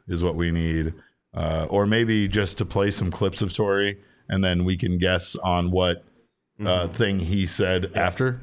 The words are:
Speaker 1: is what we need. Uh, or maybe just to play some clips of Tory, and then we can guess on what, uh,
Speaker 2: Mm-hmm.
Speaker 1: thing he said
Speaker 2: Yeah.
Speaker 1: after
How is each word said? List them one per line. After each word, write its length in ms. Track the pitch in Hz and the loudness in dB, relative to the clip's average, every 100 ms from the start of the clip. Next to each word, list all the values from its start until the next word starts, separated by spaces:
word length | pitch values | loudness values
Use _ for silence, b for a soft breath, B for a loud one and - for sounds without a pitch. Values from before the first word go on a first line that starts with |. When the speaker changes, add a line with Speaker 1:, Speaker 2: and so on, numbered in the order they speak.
| - | -6
Speaker 1:
is 160 | 87 | -2
what 120 | 87 82 | -2 0
we 160 | 85 | 0
need. 420 | 82 82 80 80 82 B B _ | 0 0 -2 -2 -6 B B _
Uh, 340 | 87 80 80 78 | -6 -2 -2 0
or 160 | 101 101 | 0 2
maybe 420 | 110 117 110 101 | 2 2 2 2
just 300 | 104 101 - | 0 0 -2
to 80 | 98 | -2
play 240 | - 101 | 0 0
some 200 | 98 92 | 0 -4
clips 300 | - 98 - | -2 -2 -2
of 120 | 101 | -4
Tory, 440 | - 104 98 101 101 b b b | -2 0 2 0 -2 b b b
and 160 | 95 | 0
then 220 | 95 87 90 | 2 2 2
we 100 | 90 | 0
can 220 | 92 90 | 0 2
guess 380 | 90 92 - - | 2 2 -2 -4
on 320 | 92 87 87 | 0 0 2
what, 320 | 90 90 85 - _ _ _ _ - | 2 2 0 -6 _ _ _ _ -8
uh, 40 | 104 90 87 | 0 0 0
Speaker 2:
Mm-hmm. 60 | |
Speaker 1:
thing 260 | 85 107 98 | 0 0 0
he 260 | 82 98 90 | 0 0 0
said 460 | - 92 92 92 | 0 0 0 -2
Speaker 2:
Yeah. 80 | - 90 | 0 -2
Speaker 1:
after 360 | - 131 123 | 0 -2 -2